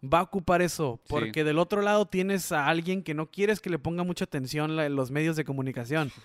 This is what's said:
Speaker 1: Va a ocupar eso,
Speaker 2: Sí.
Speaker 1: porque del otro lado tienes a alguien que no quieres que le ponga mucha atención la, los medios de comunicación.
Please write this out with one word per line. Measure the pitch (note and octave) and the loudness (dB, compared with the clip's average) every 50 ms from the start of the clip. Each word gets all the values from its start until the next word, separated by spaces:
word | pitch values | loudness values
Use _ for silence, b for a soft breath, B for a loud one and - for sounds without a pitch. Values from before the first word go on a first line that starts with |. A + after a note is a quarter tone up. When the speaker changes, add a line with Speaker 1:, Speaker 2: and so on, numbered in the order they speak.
| - | -4
Speaker 1:
Va | C3+ D3+ E3+ | 2 2 2
a | D3+ | 2
ocupar | - - G3 E3 - F3+ F3 F3+ | 2 -2 -4 0 2 4 4 4
eso, | E3+ - - D#3+ C3+ A#2 A2+ _ | 2 0 -2 -2 -4 -4 -6 _
Speaker 2:
Sí. | - | -4
Speaker 1:
porque | D3 D3 A2+ A2 G#2+ D#3 D#3 | -2 -2 -2 -2 0 0 0
del | D3+ D3+ D#3 | 2 4 2
otro | F3 F3 - G3+ | 2 2 2 0
lado | G3+ G#3 G#3 G#3 G#3 | 2 4 4 4 2
tienes | - - F#3 F#3 G3 G3 F#3+ - - F3+ | 2 0 -2 0 0 0 -2 -2 -2 -2
a | D#3 C#3+ C#3+ | 0 2 2
alguien | E3 E3 E3 F3 F#3 F#3+ F#3 | 2 2 2 0 -2 -2 -2
que | - D3+ | -4 -4
no | D3+ D#3+ D#3 | -4 -4 -6
quieres | - - G3+ G#3 G#3+ - | -4 0 2 2 2 0
que | - F#3+ | 0 -2
le | F3 D#3 | -2 -2
ponga | C3 E3 E3+ F3 F3 | -2 -2 -2 -2 -2
mucha | F3+ F3 - F#3+ | -2 -2 -4 -4
atención | - - D3 C3 B2+ D3 D3+ D3+ D#3 D#3+ | -4 -4 -4 -4 -4 -2 -2 -2 0 0
la, | D#3+ D#3 D3 | 0 0 0
los | C#3+ C#3 C3 B2 | 0 0 -2 0
medios | C3+ D3 D#3 E3 E3 | 0 0 0 0 0
de | D#3 D3 | 0 -2
comunicación. | C#3 C#3 C3+ C3 C3+ B2 C3 B2 A2+ D3 D#3+ D#3 C3+ - - | -4 -2 -4 -4 -4 -4 -6 -6 -2 -2 0 -2 -2 -4 -10